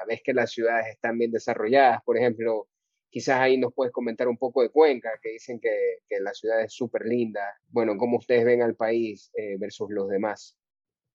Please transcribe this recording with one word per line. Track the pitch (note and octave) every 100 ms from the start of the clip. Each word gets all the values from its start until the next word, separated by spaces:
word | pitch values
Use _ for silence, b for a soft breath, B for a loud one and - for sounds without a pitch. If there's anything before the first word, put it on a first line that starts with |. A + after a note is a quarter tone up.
| G2
¿ves | A2+
que | -
las | B2+ A#2
ciudades | - A2+ A#2 A2
están | - A#2 A2+
bien | A#2
desarrolladas? | A2+ - - G#2+ C#3 C3+ A#2 -
Por | A2+
ejemplo, | B2 A2+ A2+ A2 - _ _ _ _
quizás | - B2 B2+
ahí | C3 C3
nos | B2
puedes | - B2
comentar | C3 A#2+ A2+ B2
un | A#2
poco | B2+ C3+
de | A2+
Cuenca, | D3 D#3 B2 A2+ A2
que | A2+
dicen | A2+ - A#2
que, | A2+ G#2 F#2+ F#2 -
que | G2+
la | G2
ciudad | - A2 A2+
es | G#2+
súper | - A#2 G#2+ A2+
linda. | A#2+ A2+ G#2 G2+ - _
Bueno, | A#2+ A2 G2+
¿cómo | A#2+ A#2+
ustedes | - A#2+ A#2
ven | A#2+
al | A#2 A2+
país, | A2+ A#2 A2 G2+ - A2+
eh, | G#2 G2
versus | G2+ - G2+
los | G#2 G2
demás? | G2 G#2+ G#2 - _ _ _ _ _ _